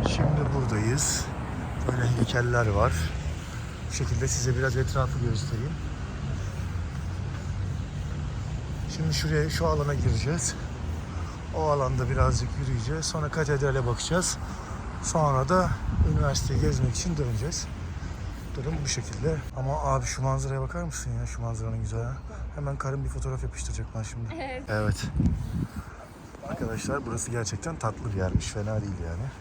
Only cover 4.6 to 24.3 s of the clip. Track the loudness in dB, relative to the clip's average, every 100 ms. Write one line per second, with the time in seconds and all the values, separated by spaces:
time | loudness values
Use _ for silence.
4.6 | 4 2 2 2 2 2 2 2 0 0
5.6 | -2 -2 -4 -4 -6 -4 -4 -2 -4 -4
6.6 | -4 -2 -2 -4 -4 -4 -4 -4 -4 -2
7.6 | -2 -2 -4 -4 -4 -2 -4 -4 -4 -4
8.6 | -4 -4 -4 0 2 2 2 4 2 4
9.6 | 4 4 4 4 4 4 2 0 0 -2
10.6 | -6 -6 -4 -4 -4 -4 -6 -6 -6 0
11.6 | 4 4 4 2 2 4 6 4 0 -2
12.6 | 0 0 0 -2 -2 -2 -2 0 2 2
13.6 | 4 2 2 0 2 2 2 -2 -6 -6
14.6 | -6 -6 -6 -4 0 4 4 4 6 6
15.6 | 6 2 0 4 4 6 4 2 2 2
16.6 | 4 4 2 2 0 0 0 0 -2 -4
17.6 | -6 -6 -6 -6 -6 -6 -6 -8 -8 -6
18.6 | -2 -2 -2 -2 -4 -2 0 0 -4 -4
19.6 | -2 0 2 2 2 0 2 2 0 -2
20.6 | -2 -2 -4 -4 -4 -2 -2 -2 -4 -2
21.6 | -2 -2 -2 -2 -2 -4 -8 -8 -6 -4
22.6 | -4 -2 -2 -2 -2 -2 -2 -2 -4 -6
23.6 | -6 -4 -4 -6 -6 -6 -6